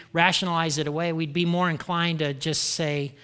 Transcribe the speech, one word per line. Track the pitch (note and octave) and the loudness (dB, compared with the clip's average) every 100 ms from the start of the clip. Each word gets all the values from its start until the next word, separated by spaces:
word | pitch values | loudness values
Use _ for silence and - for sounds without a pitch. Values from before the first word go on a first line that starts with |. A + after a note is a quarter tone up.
| - | -4
rationalize | E3 F3+ F3 F#3 E3 E3 D3 | 2 4 4 0 0 0 0
it | D3+ | -2
away. | D3+ E3+ | -2 -2
We'd | D#3+ D#3+ | -2 -2
be | D#3 F3 | 0 2
more | F3 F3+ | 2 2
inclined | D#3 - E3+ E3+ E3 | 0 -2 -2 0 0
to | D3 | -2
just | C3+ D#3+ D3 | -2 -2 0
say, | - - D#3 D3 C#3 - | 0 0 0 -2 -4 -8